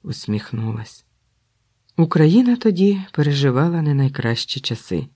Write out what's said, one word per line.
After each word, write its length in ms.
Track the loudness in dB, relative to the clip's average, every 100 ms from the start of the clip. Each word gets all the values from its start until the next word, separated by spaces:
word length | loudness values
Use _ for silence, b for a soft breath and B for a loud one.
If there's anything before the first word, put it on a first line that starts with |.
усміхнулась. 1000 | -12 -12 -6 -6 -6 -8 -6 -8 -12 -20 _ _ _ _ _ _ _ _ _ -2
Україна 600 | 0 4 6 6 4 2
тоді 460 | 0 2 2 2 -4
переживала 720 | -2 0 2 0 2 0 0
не 120 | 0
найкращі 640 | 2 0 -2 -4 -4 -6 -10
часи. 460 | -8 -10 -6 -6 -6